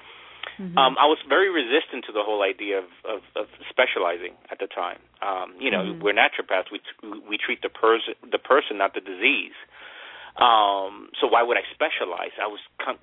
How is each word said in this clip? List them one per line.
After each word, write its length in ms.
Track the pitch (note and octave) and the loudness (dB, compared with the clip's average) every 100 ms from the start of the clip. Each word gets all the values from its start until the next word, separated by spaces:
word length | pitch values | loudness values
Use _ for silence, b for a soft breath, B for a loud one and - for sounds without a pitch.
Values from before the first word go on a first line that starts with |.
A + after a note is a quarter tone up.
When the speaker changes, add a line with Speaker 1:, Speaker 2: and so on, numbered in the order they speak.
| B B B B B - | B B B B B -12
Speaker 1:
Mm-hmm. 220 | F#3+ E3+ | -2 4
Speaker 2:
Um, 180 | C3 C3+ | 4 6
I 80 | D3 | 4
was 140 | D#3 C#3 | 4 2
very 240 | C#3+ G3 | 2 2
resistant 560 | E3+ A#2 D3 - C3+ A2 | 2 2 0 0 -8 -6
to 80 | G#2+ | -4
the 80 | |
whole 180 | G#2 G#2+ | -2 0
idea 380 | G2 G2 G#2 G2 | 0 -2 -4 -4
of, 80 | F2+ - | -6 -12
of, 160 | A2+ G#2 - - | -10 -10 -8 -10
of 100 | G#2 - - | -10 -12 -4
specializing 640 | - B2+ A2+ F2+ F2 F2+ F2+ - | 0 0 0 -2 -2 -8 -14 -18
at 80 | - | -10
the 100 | G2 | -8
time. 320 | - F2+ - _ _ | -6 -6 -8 _ _
Um, 340 | G2 F#2 F2+ F2+ | -6 -4 -6 -6
you 100 | C3 | -2
know, 140 | F#2+ | -2
Speaker 1:
Mm-hmm. 180 | F#2+ E2 | -2 -2
Speaker 2:
we're 140 | G2+ G2+ | 0 4
naturopaths. 560 | C#3 - - F#2+ - | 2 0 -2 -2 -4
We, 80 | G#2 - - A2 G#2 G#2 | -10 -14 -18 -16 -16 -10
we 80 | G#2 | -8
treat 240 | - A#2+ | -6 -6
the 80 | G2 | -8
pers-, 380 | - A2+ A2+ A2+ - | 0 4 4 0 -10
the 160 | B2 G#2 | -4 -4
person, 400 | - C3+ - G#2 | 4 4 4 0
not 160 | G2 - | -2 -2
the 80 | |
disease. 500 | F#2+ F#2 B2 B2+ F2 - - B B B B B B - | -10 -2 0 0 -4 -12 -20 B B B B B B 2
Um, 720 | A#2+ A2 G2+ G2 F#2+ G2+ G#2 - | 6 6 4 2 -4 -10 -16 -2
so 60 | C3+ | 2
why 140 | A2+ | 4
would 160 | A#2 G#2+ | 4 0
I 80 | F#2+ | -2
specialize? 600 | - D#3 - F#2+ F2 F2 - | -4 -4 -4 -6 -6 -8 -8
I 80 | G#2 | -8
was 160 | G#2 - - | -8 -14 -10
con-, 240 | - - | -8 -8